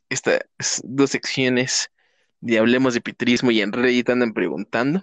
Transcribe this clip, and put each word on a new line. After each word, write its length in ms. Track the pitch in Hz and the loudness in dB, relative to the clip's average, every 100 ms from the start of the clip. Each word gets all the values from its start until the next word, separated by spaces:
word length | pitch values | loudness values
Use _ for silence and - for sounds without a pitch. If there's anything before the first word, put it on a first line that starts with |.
| - | -10
estas 300 | - - - - - - - | -6 0 -2 -2 -10 -6 -6
dos 260 | - 135 135 | -4 0 0
secciones 800 | 127 - - 131 123 131 - - _ _ _ _ _ | 0 -4 -2 0 0 0 -4 -6 _ _ _ _ _
de 180 | - 110 | -2 2
Hablemos 340 | 113 127 131 | 4 4 2
de 80 | 120 | 0
Pitrismo 500 | - - 120 120 127 | -4 -4 0 2 2
y 100 | 110 | 2
en 100 | 101 | 0
Reddit 380 | 120 127 123 117 | 0 0 2 0
andan 240 | 123 120 | 0 0
preguntando. 680 | 107 90 69 107 113 131 185 | -2 -4 -4 -6 -2 -2 -2